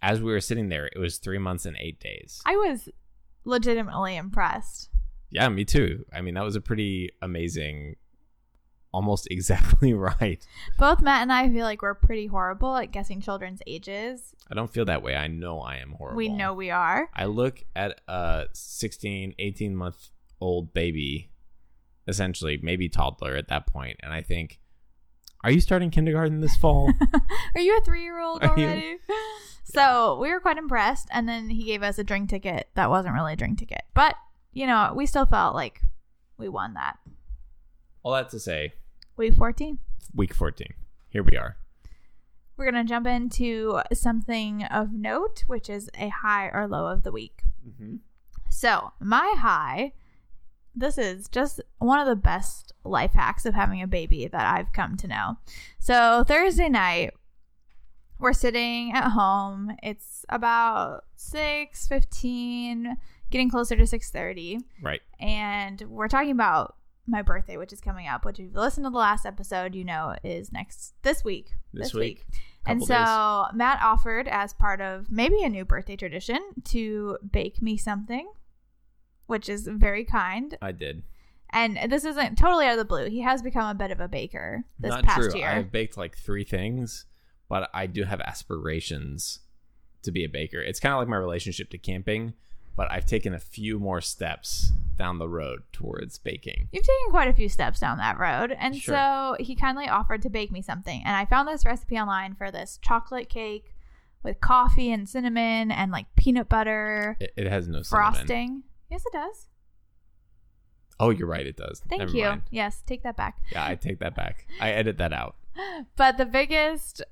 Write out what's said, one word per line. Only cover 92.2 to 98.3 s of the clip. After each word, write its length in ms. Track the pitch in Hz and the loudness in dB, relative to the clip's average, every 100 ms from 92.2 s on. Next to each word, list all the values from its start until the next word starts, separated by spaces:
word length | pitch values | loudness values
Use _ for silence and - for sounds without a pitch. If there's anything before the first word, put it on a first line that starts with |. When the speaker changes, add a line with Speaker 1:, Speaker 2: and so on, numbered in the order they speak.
| 113 - - - - - | -6 -12 -14 -16 -8 -4
Speaker 1:
but 140 | - | -4
I've 140 | 92 - | -2 0
taken 280 | 110 104 | 0 -2
a 60 | 87 | -6
few 400 | - - 107 107 | -10 -10 -6 -4
more 200 | 98 87 | -4 -4
steps 720 | - - 80 76 - - - - - - | -6 -6 -8 -8 -6 2 4 4 2 0
down 220 | 90 87 | 0 -4
the 100 | 82 | -6
road 340 | 85 73 64 - | -6 -6 -10 -12
towards 460 | - - - - - | -10 -8 -8 -10 -12
baking. 500 | - - - - - | -10 -10 -8 -6 -6
Speaker 2:
You've 140 | 370 | 4
taken 260 | 415 539 480 | 4 6 6
quite 180 | 349 277 | 6 8
a 40 | |
few 160 | - 196 | 6 6
steps 320 | - 117 - | 4 2 2
down 180 | 135 120 | 0 0
that 200 | 107 - | -2 0
road. 340 | 175 | -2